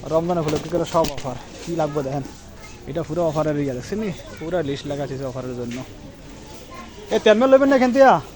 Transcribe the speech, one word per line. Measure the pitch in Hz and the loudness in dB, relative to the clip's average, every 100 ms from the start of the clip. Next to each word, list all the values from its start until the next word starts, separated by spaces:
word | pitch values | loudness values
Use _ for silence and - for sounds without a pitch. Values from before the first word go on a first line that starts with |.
| 151 | 0
রমজানের | 160 170 175 151 | 0 2 0 0
ফলে | 151 | -2
কী | 156 | -2
করে | 170 160 | -2 0
সব | 170 156 139 | 2 0 -2
অফার, | 139 123 - - | -8 -8 -12 -14
কী | - 165 | -6 -2
লাগবে | 151 147 131 | -2 -2 -2
দেখেন। | 139 135 - - - - - - | -4 -6 -14 -18 -18 -18 -16 -8
এটা | 147 139 | -6 -4
পুরো | 160 165 | -2 0
অফারের | 151 156 147 | 0 0 0
ইয়ে | 139 127 | -2 -4
দেখছেন | 123 208 | -6 -4
নি? | 214 156 - - | -4 -6 -12 -10
পুরো | 156 175 143 | -4 -2 -2
লিস্ট | 139 143 | -4 -6
লেখা | 143 135 | -6 -6
আছে | 131 135 | -6 -6
অফারের | 127 127 123 | -6 -8 -6
জন্য। | 120 123 127 - - - - - - - - - - - - | -6 -8 -10 -14 -16 -18 -18 -18 -16 -16 -16 -16 -16 -16 -2
এ | 214 | 2
তেল | 220 214 | 6 6
মেল | 269 | 8
লইবেন | 269 269 | 8 8
না | 277 | 6
এখান | 254 254 | 4 8
দিয়া? | 269 175 - | 8 8 2